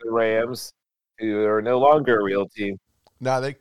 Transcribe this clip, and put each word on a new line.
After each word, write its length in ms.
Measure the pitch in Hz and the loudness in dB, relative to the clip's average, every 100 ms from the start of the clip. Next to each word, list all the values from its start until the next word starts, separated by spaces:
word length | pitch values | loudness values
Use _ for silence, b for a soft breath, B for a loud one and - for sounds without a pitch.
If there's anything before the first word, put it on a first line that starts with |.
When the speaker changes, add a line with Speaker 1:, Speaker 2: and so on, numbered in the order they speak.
Speaker 1:
the 100 | 117 | -4
Rams, 600 | 113 113 110 117 123 - _ _ _ _ - | 0 0 0 -2 -8 -14 _ _ _ _ -8
who 260 | 110 104 | -4 0
are 160 | 107 107 | 0 0
no 180 | 110 127 | 0 2
longer 420 | 139 151 127 113 | 4 4 4 2
a 20 | |
real 260 | 101 98 98 | 2 -2 -4
team. 300 | - 101 98 _ _ _ _ | -6 -6 -6 _ _ _ _
Speaker 2:
Nah, 220 | 123 131 | -4 -2
they, 120 | 135 | -4
they 60 | 139 | -6